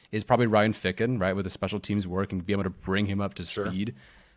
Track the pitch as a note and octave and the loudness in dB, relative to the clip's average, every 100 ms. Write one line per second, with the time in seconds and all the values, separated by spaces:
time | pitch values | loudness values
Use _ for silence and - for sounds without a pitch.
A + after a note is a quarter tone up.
0 | _ A2 G2+ A#2+ A#2+ G#2 G#2+ G#2+ - - | _ -6 2 4 6 6 4 2 -2 0
1 | A#2 B2+ F#2 F#2+ F#2+ - F#2+ G2+ - G#2 | 0 0 0 0 -2 -4 -4 -4 -2 -2
2 | F#2 F2+ G2 F#2+ E2+ G2+ F#2 F2 - F#2+ | 0 -2 -2 -4 -2 -2 -2 -4 -2 0
3 | G#2 G2 G2+ - F2 - G2+ F#2 G#2 B2 | 0 -2 -4 -6 -6 -4 -4 -4 -6 -8
4 | - - - | -18 -20 -20